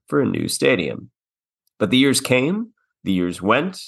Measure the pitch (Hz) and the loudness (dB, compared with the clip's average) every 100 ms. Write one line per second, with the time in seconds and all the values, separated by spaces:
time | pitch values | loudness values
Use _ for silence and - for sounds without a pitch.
0 | - 143 113 50 - - 139 117 71 - | -4 -2 0 -2 -4 0 2 2 -2 -8
1 | - _ _ _ _ _ _ - 104 127 | -14 _ _ _ _ _ _ -4 0 4
2 | 139 127 - 127 143 208 233 _ _ _ | 4 2 2 2 2 -2 -6 _ _ _
3 | - 92 87 87 95 123 185 185 | -2 0 -2 -2 0 0 -2 -8